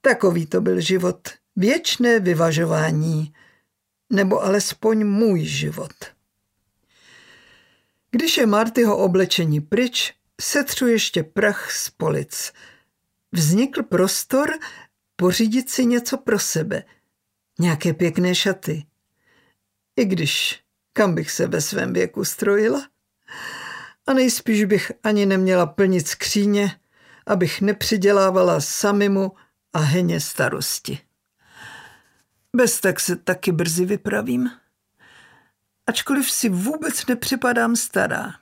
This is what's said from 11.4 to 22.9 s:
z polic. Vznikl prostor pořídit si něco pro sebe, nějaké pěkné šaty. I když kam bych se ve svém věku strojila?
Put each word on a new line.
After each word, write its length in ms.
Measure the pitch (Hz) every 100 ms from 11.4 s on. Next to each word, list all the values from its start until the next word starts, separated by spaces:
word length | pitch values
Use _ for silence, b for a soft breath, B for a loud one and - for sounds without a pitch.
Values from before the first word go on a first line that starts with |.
| 208 202 -
z 200 | - -
polic. 600 | _ 160 151 139 - - b b b b b _ _ _
Vznikl 500 | 175 151 185 269 -
prostor 680 | 240 175 185 - - 269 302 311 B B B _ _ _
pořídit 540 | 180 180 226 233 254
si 160 | - 247
něco 300 | 240 240 262
pro 200 | - 208
sebe, 460 | - - 156 - - b b b _ _ _ _
nějaké 340 | 175 151 180
pěkné 420 | 156 175 160 180
šaty. 520 | 180 202 185 - 160 147 _ _ _ _ _ _ _ _ _ _ -
I 80 |
když 580 | 220 185 147 - - - _ _ _
kam 220 | - 202
bych 160 | 170 151
se 160 | - -
ve 140 | 170
svém 320 | 143 196 -
věku 320 | 180 185 -
strojila? 640 | - - 208 202 214 277 277